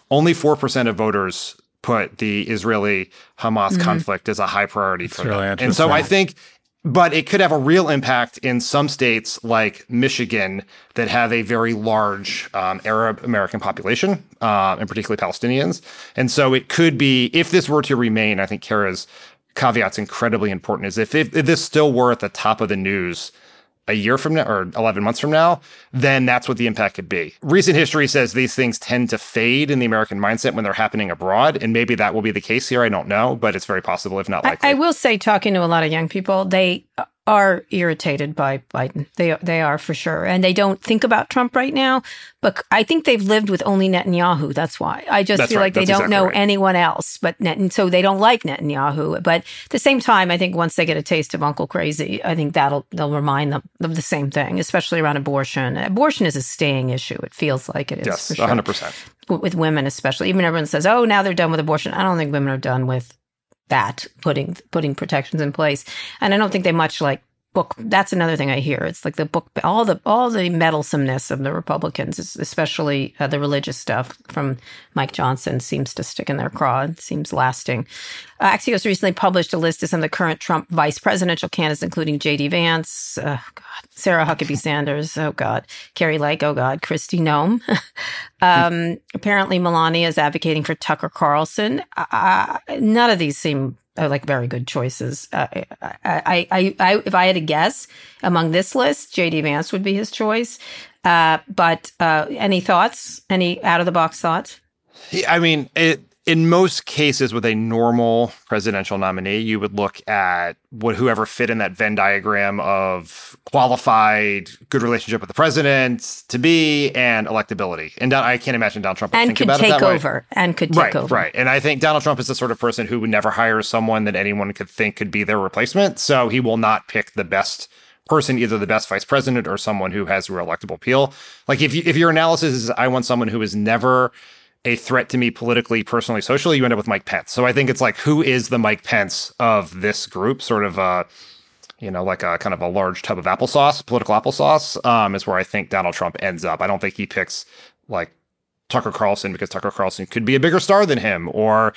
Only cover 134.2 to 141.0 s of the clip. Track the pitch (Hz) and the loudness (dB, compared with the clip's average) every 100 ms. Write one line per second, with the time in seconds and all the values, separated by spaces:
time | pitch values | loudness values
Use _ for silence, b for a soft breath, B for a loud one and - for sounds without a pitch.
134.2 | B B B B 123 117 - 127 120 127 | B B B B -4 -4 0 -2 0 0
135.2 | 120 - 117 120 120 117 101 120 - 110 | -2 -2 0 0 0 -2 -2 -4 -2 -4
136.2 | - 131 170 147 127 113 104 104 - 92 | 0 0 2 2 2 0 0 -4 -2 -6
137.2 | - - 123 127 135 127 127 101 - 151 | -4 0 0 2 0 2 0 0 0 2
138.2 | 147 127 117 123 110 107 - 117 98 - | 2 0 0 0 2 0 0 0 0 -4
139.2 | - - 117 107 85 90 104 104 - 92 | -8 -2 2 2 0 -4 -4 -4 -6 -4
140.2 | 101 131 - 110 104 90 95 90 | -2 -2 -2 -2 -2 0 0 0